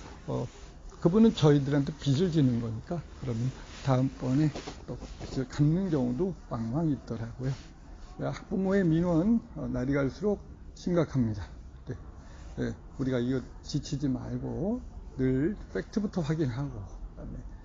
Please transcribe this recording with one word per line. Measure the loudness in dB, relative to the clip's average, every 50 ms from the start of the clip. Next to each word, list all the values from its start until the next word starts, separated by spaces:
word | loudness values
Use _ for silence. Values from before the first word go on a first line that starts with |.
| -14 -14 -14 -12 -8
어, | -4 -4 -4 -4 -6 -8 -14 -16 -16 -16 -16 -16 -16 -6 2
그분은 | 2 4 8 8 8 8 8
저희들한테 | 8 8 8 8 8 6 4 2 2 2 0 -2 0
빚을 | 2 4 4 6 4 4
지는 | 6 6 6 6 4 2
거니까 | 0 -2 -4 -6 -6 -6 -6 -6 -6 -8 -12 -8
그러면 | -4 -4 -2 0 -2 -2 -4 -6 -12 -14 -10 -2 2
다음번에 | 2 4 4 4 2 0 -2 0 2 4 4 4 4 2 -2 -10 -10 -12 -12 -10
또 | -10 -10 -10 -10 -12 -10 -10 -8
빚을 | -6 -4 -4 -4 -2
갚는 | 2 4 4 6 6 4 2 2
경우도 | 2 2 2 2 2 0 0 -2 -2 -6 -8 -8
왕왕 | -6 -4 -4 -2 0 2 2 2
있더라고요. | 0 0 -2 -8 -6 -6 -6 -8 -6 -4 -4 -4 -4 -4 -8 -16 -16 -18 -16 -16 -16 -16 -14 -14 -8 -6
학부모의 | -4 -4 -4 -6 -6 -4 -2 0 2 4 4 4 6
민원, | 6 6 4 4 4 4 4 6 4 4 2 2 -4 -8
어, | -6 -4 -2
날이 | -2 0 0 2 2
갈수록 | 2 2 2 0 0 0 0 0 -2 -4 -14 -16 -16 -16 -16 -14
심각합니다. | -6 -2 2 2 2 2 2 2 2 2 2 0 -4 -6 -10 -12 -14 -14 -16 -16 -14 -10
네. | -10 -10 -10 -10 -14 -16 -16 -16 -16 -14 -14 -12 -10 -4
네, | -2 -2 -2 -4 -6 -12 -12 -6
우리가 | -2 0 0 2 2
이거 | 2 2 0 0 -2 -6 -14 -14 -10
지치지 | -4 -4 -4 -2 -2 -4 -2 0 0
말고 | 0 0 -2 -4 -6 -4 -4 -4 -4 -2 -2 -2 -2 -4 -6 -10 -12 -12 -14 -10 -2
늘 | 0 2 4 4 4 2 0 -2 -4 -8 -6 -4
팩트부터 | -4 -4 -2 -2 -2 -2 0 -2 -2
확인하고, | 0 0 2 2 0 0 0 -2 -4 -4 -6 -8 -10 -10 -10 -12 -12 -12
그다음에 | -12 -10 -10 -10 -10 -10 -10 -12 -14 -14